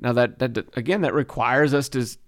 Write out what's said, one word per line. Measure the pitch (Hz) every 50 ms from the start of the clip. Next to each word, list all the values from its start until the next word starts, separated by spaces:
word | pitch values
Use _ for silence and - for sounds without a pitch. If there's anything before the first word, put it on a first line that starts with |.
Now, | - 120 117
that, | 123 120 107 - -
that, | 131 123 117 110 - - -
again, | 127 113 151 190 208
that | 165 139 -
requires | 147 - - - - 117 117 127 139 151 139
us | 139 143 135 -
to | - 127 120 - - - -